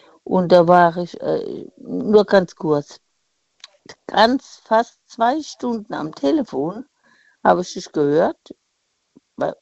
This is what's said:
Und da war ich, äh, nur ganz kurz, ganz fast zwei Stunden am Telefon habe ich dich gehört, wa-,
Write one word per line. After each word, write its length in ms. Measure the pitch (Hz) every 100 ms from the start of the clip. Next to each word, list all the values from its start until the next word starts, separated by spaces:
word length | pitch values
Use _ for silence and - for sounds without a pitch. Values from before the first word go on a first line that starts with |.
| _ _
Und 280 | - 185 175
da 160 | 180 165
war 280 | 180 175 170
ich, 220 | 175 -
äh, 460 | 143 156 - - - _
nur 480 | - 180 196 208 202
ganz 300 | 196 180 -
kurz, 440 | 160 147 - - _ _ _ _ _ _ - _ - - -
ganz 540 | - 226 262 - -
fast 360 | - 220 233 _ _
zwei 340 | - 233 302
Stunden 520 | 294 - 247 226 208
am 200 | - 156 -
Telefon 680 | 277 302 240 135 151 214 - _ _ _ _ _
habe 180 | 180 175
ich 120 | 180
dich 180 | - -
gehört, 640 | - 143 147 208 - - - _ _ _ _ _ _ _ -
wa-, 180 | 147 -